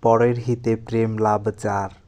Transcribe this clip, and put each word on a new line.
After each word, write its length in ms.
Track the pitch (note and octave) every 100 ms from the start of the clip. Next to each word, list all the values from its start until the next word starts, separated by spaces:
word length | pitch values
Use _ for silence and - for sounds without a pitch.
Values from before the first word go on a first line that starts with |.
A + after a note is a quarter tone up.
পরের 360 | A#2 A2+ A#2+ A#2+
হিতে 380 | A#2+ A#2+ A#2 A2+
প্রেম 420 | A2+ A2+ A2+ A2
লাভ 320 | G#2+ G#2+ G#2 G#2
যার 280 | - G2+ G2 -